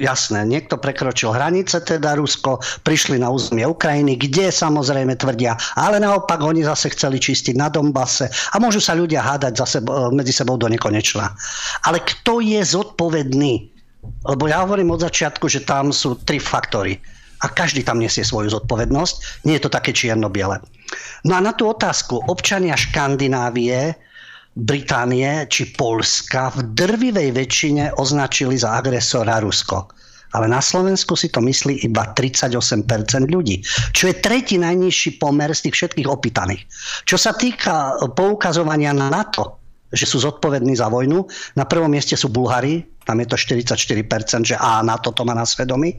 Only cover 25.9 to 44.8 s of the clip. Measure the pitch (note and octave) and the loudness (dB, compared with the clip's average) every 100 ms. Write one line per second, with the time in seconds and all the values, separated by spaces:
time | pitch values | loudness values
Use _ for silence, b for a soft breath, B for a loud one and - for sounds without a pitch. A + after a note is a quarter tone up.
25.9 | A2+ A2 - - C3 C3 C#3 A#2+ A2 F3+ | 0 0 -2 -2 -2 -2 -2 -4 0 2
26.9 | A3 B3+ G3+ C#3+ B2 C3 - D#3 D3 C#3+ | 2 0 2 2 0 0 0 2 2 0
27.9 | - C3+ D3 C3+ - C3 C3 A#2 A2+ B2 | 0 0 0 0 0 0 0 0 0 0
28.9 | B2 - B2+ A2 A2 G#2+ - - F#2 F#2 | 0 0 0 2 0 0 0 -2 -4 -6
29.9 | B B B B A2 A2 B2 C#3+ F3+ F#3+ | B B B B -2 2 2 2 2 2
30.9 | F#3+ - E3+ E3+ - A#2+ B2 C#3+ C#3 A#2+ | 0 0 0 0 2 2 2 0 0 0
31.9 | A2 A2+ - B2+ - C3+ A#2+ - G#2+ - | 0 -2 0 0 0 0 0 0 0 0
32.9 | A2+ G#2+ C3+ C3 F3+ C#3+ F#2 B B A#2 | -2 0 0 0 0 0 -2 B B 0
33.9 | - F#3 - - A#3+ - F#3 E3+ F3+ F#3 | 0 2 2 0 0 2 2 2 2 2
34.9 | - - D3 D3+ C#3+ D3+ D#3 D#3 - F3 | 0 -2 -2 0 2 2 0 -2 -2 -2
35.9 | - C3 C3 A#2 A2 F#2 F#2+ - B B | -2 -2 0 -2 -2 -2 -4 -8 B B
36.9 | B B F#3 A3 G#3+ B3 - - D#3+ C#3 | B B 2 2 2 0 0 0 0 0
37.9 | B2+ C3+ A#2+ F#3+ G#3 G3 D#3+ D#3 D3+ D3 | 0 -2 2 2 2 0 2 2 2 2
38.9 | C#3+ C3+ E3 G#3+ - - - - - - | 2 2 0 -2 -4 -4 -8 -20 -20 -6
39.9 | A#2 C3 C#3 C#3 C#3+ E3 C#3 B2+ B2+ A2 | -2 0 2 0 0 0 2 2 2 2
40.9 | A#2+ C3+ E3+ F#3+ B B - C3+ E3+ D#3+ | 2 2 2 0 B B -4 0 2 2
41.9 | D3 - D3 C3 A2 B2 B2 C3 E3 E3 | 2 0 0 0 0 0 0 0 -2 -6
42.9 | - - A2+ A#2+ B2 - B2 A#2+ A2 - | -10 -2 -2 0 -2 0 -2 0 -2 0
43.9 | G#2+ G#2+ A2 A2 A#2+ A2+ B2 A#2 A2 | -2 0 -2 -2 -2 0 0 2 2